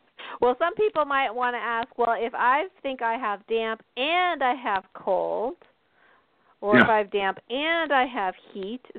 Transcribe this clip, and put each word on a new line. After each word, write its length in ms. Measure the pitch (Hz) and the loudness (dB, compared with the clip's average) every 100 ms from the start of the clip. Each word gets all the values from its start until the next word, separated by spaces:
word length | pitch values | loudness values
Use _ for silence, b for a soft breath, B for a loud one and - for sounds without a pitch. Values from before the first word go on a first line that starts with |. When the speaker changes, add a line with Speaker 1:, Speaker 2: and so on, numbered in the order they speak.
| _ - B B | _ -18 B B
Speaker 1:
Well, 160 | 240 254 | 2 2
some 160 | 330 | 0
people 320 | 349 427 320 294 | 0 0 0 0
might 240 | 277 269 | 0 0
wanna 300 | 226 247 247 | 0 -2 -2
ask, 360 | 214 233 233 - | -4 -4 -4 -2
"Well, 160 | 233 220 | 0 0
if 160 | 226 | -2
I 340 | - 233 269 370 - | 0 2 2 0 -6
think 220 | 277 262 | -8 -4
I 100 | 226 226 | -4 -2
have 300 | 233 202 - | -4 -6 -2
damp 380 | 226 226 220 _ - | -2 -2 -6 _ -6
and 460 | 277 349 359 320 | -2 0 0 0
I 140 | 262 262 | 0 0
have 300 | 247 196 - | -2 -4 -4
cold, 600 | - - 185 165 170 220 349 _ _ b b b b b b b _ | -8 -2 0 0 -2 -4 -6 _ _ b b b b b b b _
or 180 | 202 214 | 4 6
if 80 | 233 | 8
Speaker 2:
Yeah. 60 | |
Speaker 1:
I 40 | 220 | 4
have 140 | 202 | 2
damp 260 | 208 196 190 - | -2 -2 -4 -6
and 400 | 247 311 339 320 | -4 -2 -2 0
I 160 | 277 254 | 2 2
have 260 | 240 190 185 - | -2 -6 -6 -12
heat, 300 | 208 196 247 - | -10 -8 -10 -12